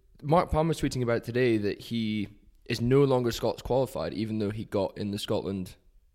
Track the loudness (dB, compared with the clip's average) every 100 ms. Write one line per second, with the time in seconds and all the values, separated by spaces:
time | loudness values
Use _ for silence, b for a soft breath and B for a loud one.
0 | _ -10 2 2 4 2 2 0 -2 0
1 | 0 0 0 2 4 4 0 -4 -4 -2
2 | -2 -2 -4 -10 -20 _ -6 -2 4 6
3 | 6 4 2 0 -2 -2 0 0 0 -4
4 | -4 -4 -4 -2 -2 -4 -4 -2 -2 -4
5 | -6 -4 -2 -2 -2 -6 -8 -14 _ _
6 | _